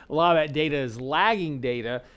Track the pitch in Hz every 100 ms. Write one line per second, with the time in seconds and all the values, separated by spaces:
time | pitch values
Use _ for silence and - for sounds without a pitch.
0 | - 151 170 170 151 143 156 147 131 113
1 | 127 151 202 226 170 139 123 123 117 123
2 | -